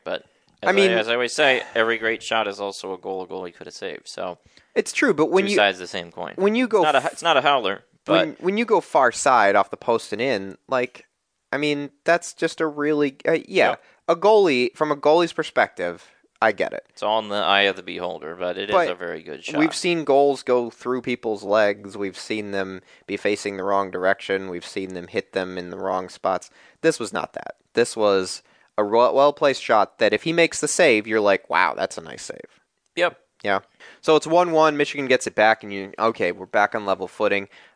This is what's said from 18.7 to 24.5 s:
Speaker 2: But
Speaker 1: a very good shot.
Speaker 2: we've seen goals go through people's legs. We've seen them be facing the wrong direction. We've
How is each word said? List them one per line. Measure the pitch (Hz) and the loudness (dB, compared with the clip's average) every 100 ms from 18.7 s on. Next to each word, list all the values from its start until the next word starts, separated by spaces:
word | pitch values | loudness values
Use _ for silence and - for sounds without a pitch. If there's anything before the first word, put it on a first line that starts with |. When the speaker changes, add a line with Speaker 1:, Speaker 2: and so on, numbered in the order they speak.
Speaker 2:
But | - - | 0 0
Speaker 1:
a | 90 | -4
very | 85 82 | -8 -10
good | 85 71 - | -12 -14 -8
shot. | 143 | -2
Speaker 2:
we've | 156 - | -2 -2
seen | 180 170 | -4 -2
goals | 143 139 143 131 | 2 2 2 0
go | - 123 117 | 0 0 -2
through | - 123 127 | -8 -6 -6
people's | 127 120 113 101 | -4 -6 -6 -6
legs. | 101 107 104 101 101 101 | 0 2 2 0 -10 -8
We've | 98 87 | -8 -8
seen | - 107 104 | -8 -8 -6
them | 98 95 92 _ _ - | -6 -6 -10 _ _ -10
be | 101 | -4
facing | 101 104 104 98 | -2 -2 -4 -6
the | |
wrong | 95 98 95 | -2 0 -2
direction. | 92 92 98 - 98 | -2 0 0 -2 -6
We've | 95 | -4